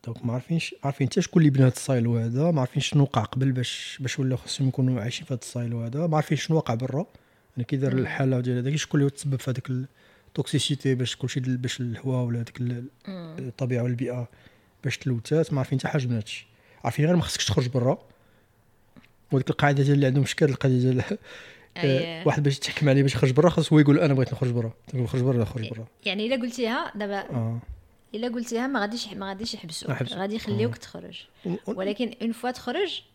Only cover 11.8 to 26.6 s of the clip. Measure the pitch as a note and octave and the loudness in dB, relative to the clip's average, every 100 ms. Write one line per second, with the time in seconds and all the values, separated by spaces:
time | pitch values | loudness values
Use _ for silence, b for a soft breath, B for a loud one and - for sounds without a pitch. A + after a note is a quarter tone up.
11.8 | A#2+ A2+ C3 C3 A#2+ A#2+ A#2 - B2 A#2+ | -4 -4 -2 -2 0 -2 -4 -4 -4 -4
12.8 | B2+ _ - F#3+ E3 D#3+ C3 - B2+ B2 | -10 _ -14 -12 -12 -10 -10 -6 -2 0
13.8 | A#2+ A#2+ B2 B2 A#2 b b b b _ | 0 -2 -4 -4 -8 b b b b _
14.8 | C3+ - - A#2+ - D#3 D#3+ C#3+ B2+ C3 | -6 -2 -2 -2 0 0 2 0 0 0
15.8 | - D#3 B2+ A#2 G#2 - - b b b | 0 -2 0 -2 -4 -12 -14 b b b
16.8 | - A#2 D3+ F3+ - - - A2+ B2 B2+ | -4 0 4 4 2 -2 0 2 2 2
17.8 | B2 C#3+ - b b b b b _ _ | 2 0 -4 b b b b b _ _
18.8 | _ - _ _ _ C3+ C3 D3 C#3+ C#3+ | _ -20 _ _ _ 0 0 2 2 4
19.8 | C#3 C#3+ C#3 C3+ C3 - D#3 C3 C#3 B2+ | 4 6 4 4 0 2 2 4 2 4
20.8 | B2+ B2+ - G#3 B B B B B - | 4 2 -2 -6 B B B B B -2
21.8 | D#3+ C3+ E3 E3 D#3 C#3 C#3+ C3+ - - | 2 2 0 -2 0 2 0 0 -4 0
22.8 | D3 C3+ C#3 B2 C3+ B2+ E3+ E3 D#3 D3+ | 4 6 4 4 2 6 6 4 6 6
23.8 | D3 D3 E3 C3+ B2+ - B2+ A#2+ A2+ - | 8 6 6 4 0 0 0 0 -2 -8
24.8 | - C3 A#2 C3 B2+ A#2+ G#2+ A#2+ A2+ A2+ | -8 -4 -2 0 2 2 0 -4 -8 -10
25.8 | A#2+ _ G#3 F#3+ G#3+ C4 A#3+ A#3+ | -14 _ -6 -4 -2 -2 -4 -2